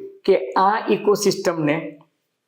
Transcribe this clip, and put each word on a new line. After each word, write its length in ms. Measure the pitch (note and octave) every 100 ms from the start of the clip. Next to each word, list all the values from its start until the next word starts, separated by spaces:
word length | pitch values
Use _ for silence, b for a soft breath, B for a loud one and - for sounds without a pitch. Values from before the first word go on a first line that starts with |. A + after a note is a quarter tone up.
| - - -
કે 260 | F#3 -
આ 340 | - F#3+ A3 -
ઇકોસિસ્ટમને 1080 | G#3 - G3+ G3 - F#3 E3+ D3+ D#3+ - - _ _ _ _